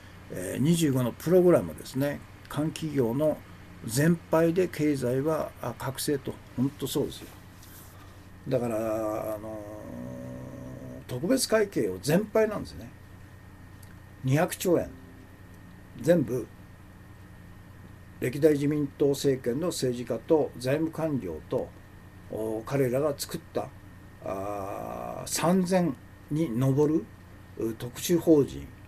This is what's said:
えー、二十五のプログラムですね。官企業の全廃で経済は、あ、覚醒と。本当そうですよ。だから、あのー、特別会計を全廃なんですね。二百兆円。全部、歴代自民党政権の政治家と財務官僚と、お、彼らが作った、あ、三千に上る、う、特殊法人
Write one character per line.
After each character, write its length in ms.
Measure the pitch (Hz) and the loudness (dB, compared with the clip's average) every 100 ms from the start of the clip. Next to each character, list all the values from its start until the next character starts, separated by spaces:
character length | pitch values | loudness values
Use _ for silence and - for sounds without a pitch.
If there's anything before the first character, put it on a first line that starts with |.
| - - - | -20 -18 -12
え 260 | - 92 104 | -8 -6 0
ー、 40 | |
二 140 | 143 170 | 2 4
十 160 | 156 | 4
五 100 | 127 | 2
の 100 | 120 | 0
プ 180 | - 160 | -2 4
ロ 120 | 180 | 6
グ 80 | 180 | 8
ラ 100 | 147 | 6
ム 120 | 85 | 4
で 100 | - | -8
す 120 | - 131 | -6 -2
ね。 240 | 143 139 - - - | -2 -4 -12 -18 -8
官 220 | 147 156 | -4 -4
企 240 | 156 160 | -4 -4
業 200 | 143 113 | 0 2
の 220 | 131 151 - - - - - | 2 0 0 -6 -18 -18 -14
全 320 | 117 117 160 170 - | -4 2 4 4 2
廃 240 | 160 170 | 4 4
で 140 | 170 175 | 4 0
経 280 | - 151 139 | 2 2 2
済 260 | 120 131 | 0 0
は、 280 | 151 151 - - | 0 0 -4 -6
あ、 140 | 120 117 | -8 -6
覚 240 | 131 131 | -6 -4
醒 180 | - 143 | -2 -2
と。 160 | - - - - | -4 -10 -8 -2
本 140 | 135 - | -2 -2
当 80 | - | -4
そ 160 | 147 | -2
う 40 | 104 | -4
で 60 | |
す 80 | - | -6
よ。 60 | - - - - - - - - - - - - - | -16 -18 -20 -20 -20 -20 -20 -20 -20 -20 -20 -14 -2
だ 120 | 131 | -2
か 80 | 120 | 0
ら、 80 | 110 | -2
あ 40 | 113 110 110 107 107 107 | -2 -2 -2 -4 -6 -8
の 200 | 110 107 104 107 113 - 62 62 62 62 64 62 62 - - - - | -10 -12 -12 -14 -12 -12 -12 -12 -12 -12 -12 -14 -14 -14 -14 -14 -8
ー、 20 | |
特 160 | 127 170 | -2 2
別 220 | 262 - | 2 4
会 180 | 220 202 | 2 2
計 220 | 160 104 | 0 0
を 100 | 92 | -2
全 280 | 120 175 214 | 2 2 4
廃 160 | 220 220 | 2 2
な 100 | 190 | 0
ん 40 | |
で 60 | 135 | -8
す 80 | - | -12
ね。 120 | - - - - - - - - - - - - - - | -16 -18 -20 -20 -20 -20 -20 -20 -20 -20 -20 -20 -20 -6
二 140 | 131 143 | 2 2
百 180 | 175 | 2
兆 240 | - 185 151 | 0 2 2
円。 100 | - - - - - - - - - - - - | 2 -8 -18 -20 -20 -20 -20 -20 -20 -20 -18 -2
全 220 | 135 175 | 4 4
部、 240 | 110 123 - - - - - - - - - - - - - - - - - - | 4 -2 -6 -12 -20 -20 -20 -20 -20 -20 -20 -20 -20 -20 -20 -20 -20 -20 -18 -6
歴 220 | 127 139 | -4 4
代 140 | 156 | 4
自 120 | 143 143 | 6 2
民 200 | 151 139 - | 0 -2 2
党 120 | 143 | 2
政 340 | 139 139 131 | 2 2 0
権 160 | 123 131 | 0 -2
の 80 | 175 | -2
政 360 | - 127 120 | -2 -2 -2
治 60 | 123 | -4
家 80 | 113 | -4
と 320 | - 156 127 127 | 4 4 4 -2
財 200 | 127 151 | -2 0
務 140 | 160 | -2
官 300 | 156 160 135 | -2 -4 -2
僚 180 | 92 78 - | -4 -8 -4
と、 180 | 127 87 - - - - - - | -4 -4 -12 -20 -20 -20 -18 -10
お、 320 | 101 110 110 | -6 -4 -4
彼 240 | 113 139 127 | -2 0 2
ら 120 | 127 | 0
が 140 | 151 - | -2 -4
作 200 | - 160 | -8 -10
っ 40 | - | -8
た、 160 | - 120 - - - - - | -8 -8 -12 -20 -20 -20 -12
あ、 1000 | - 98 98 101 98 104 110 - 60 - - | -8 -6 -6 -8 -8 -8 -8 -8 -8 -8 -6
三 400 | - 160 190 175 | 0 4 4 4
千 280 | 185 170 - - - - | 2 2 -2 -12 -16 -4
に 180 | 151 165 | -2 0
上 380 | 113 135 135 151 | 2 4 4 4
る、 160 | 160 - - - - - - | 2 -2 -14 -20 -20 -14 -6
う、 160 | 113 | -6
特 260 | 110 123 - | -4 -10 -6
殊 180 | - 170 | 0 4
法 240 | 170 151 | 8 6
人 240 | 127 - - - | 6 -2 -14 -16